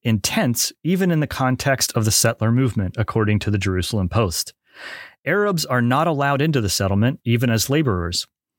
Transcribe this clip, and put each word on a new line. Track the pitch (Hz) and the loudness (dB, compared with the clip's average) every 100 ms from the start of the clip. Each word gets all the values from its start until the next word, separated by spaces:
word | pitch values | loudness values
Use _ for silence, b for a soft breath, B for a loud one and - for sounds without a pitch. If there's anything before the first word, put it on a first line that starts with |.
intense | 120 110 - - 147 117 - - | 0 0 0 0 0 0 -4 -4
even | 151 185 185 | -2 0 2
in | 160 | 0
the | 147 | -2
context | - 131 127 139 135 - - | -2 0 0 0 0 0 0
of | 110 | 2
the | |
settler | - 117 - 110 | 2 2 2 0
movement, | 120 135 107 92 - | 2 2 0 -4 -2
according | 107 113 107 104 | -2 0 2 2
to | 104 | 0
the | 101 | -2
Jerusalem | 95 92 90 110 90 | 0 -2 -2 -2 -2
Post. | 117 104 - - - B B B B B B - | 0 0 -2 -8 -12 B B B B B B -4
Arabs | 196 208 175 147 | 0 0 0 0
are | 123 | 0
not | 120 131 165 | 2 2 0
allowed | 143 139 143 | 0 0 0
into | 160 143 | 2 0
the | 101 | 0
settlement, | - 98 98 117 - | 0 0 2 2 0
even | 123 117 123 | 0 0 2
as | 113 - | 0 2
laborers. | 143 143 92 85 82 - _ _ | 0 0 0 -2 -6 -8 _ _